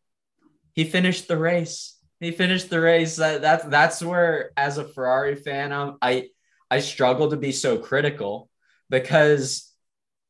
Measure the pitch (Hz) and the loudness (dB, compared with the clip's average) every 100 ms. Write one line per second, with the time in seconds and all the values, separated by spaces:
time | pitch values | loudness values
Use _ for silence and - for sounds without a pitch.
0 | _ _ _ _ _ _ _ - 160 180 | _ _ _ _ _ _ _ -4 -2 0
1 | 180 185 - 160 165 175 160 - - - | 0 0 -2 -2 0 0 -4 -10 -16 -20
2 | _ _ 170 165 180 185 - 165 165 170 | _ _ -10 -2 0 0 -2 2 4 4
3 | 160 160 160 151 147 165 156 147 160 165 | 2 0 0 2 2 2 2 4 4 2
4 | 170 175 170 156 127 - 143 143 139 - | -4 0 2 0 -4 -4 -2 -4 -8 -6
5 | 127 127 143 143 - 139 143 143 143 139 | 0 0 0 -4 -6 -6 -4 -6 -6 -4
6 | 127 127 127 _ _ _ _ 131 143 - | 0 0 -4 _ _ _ _ -2 -2 0
7 | 127 131 151 147 139 131 139 113 - 135 | 0 2 0 -2 -4 -4 -2 -2 -2 -2
8 | 147 143 101 107 - _ _ _ _ 131 | 0 -2 -8 -8 -12 _ _ _ _ -2
9 | 127 165 151 147 131 - - _ _ _ | 2 4 6 4 0 -8 -12 _ _ _
10 | _ _ _ | _ _ _